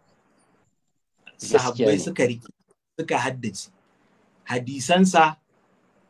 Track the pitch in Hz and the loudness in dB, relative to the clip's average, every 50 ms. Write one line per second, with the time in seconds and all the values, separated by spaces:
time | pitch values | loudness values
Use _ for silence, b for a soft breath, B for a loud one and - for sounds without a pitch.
0 | _ _ _ _ _ _ _ _ _ _ _ _ _ _ _ _ _ _ _ _ | _ _ _ _ _ _ _ _ _ _ _ _ _ _ _ _ _ _ _ _
1 | _ _ _ _ - - - - - 104 113 139 127 123 120 120 117 107 101 92 | _ _ _ _ -20 -20 -20 -16 -4 0 2 2 2 0 -2 0 0 2 2 0
2 | - - - - 131 135 120 117 - - - _ _ _ _ _ _ _ _ - | -2 -4 -2 0 0 0 -2 -6 -12 -20 -20 _ _ _ _ _ _ _ _ -10
3 | 156 151 156 127 123 131 131 127 117 107 92 - - - _ _ _ _ _ _ | -6 -4 -4 -2 -2 -4 -6 -6 -8 -10 -10 -10 -14 -18 _ _ _ _ _ _
4 | _ _ _ _ _ _ _ _ - - 123 127 123 131 143 135 123 - 175 185 | _ _ _ _ _ _ _ _ -10 -6 -6 -6 -6 -8 -10 -6 0 2 4 4
5 | 190 185 180 165 156 156 160 _ _ _ _ _ _ _ _ _ _ _ _ _ | 4 4 6 4 4 4 2 _ _ _ _ _ _ _ _ _ _ _ _ _
6 | _ | _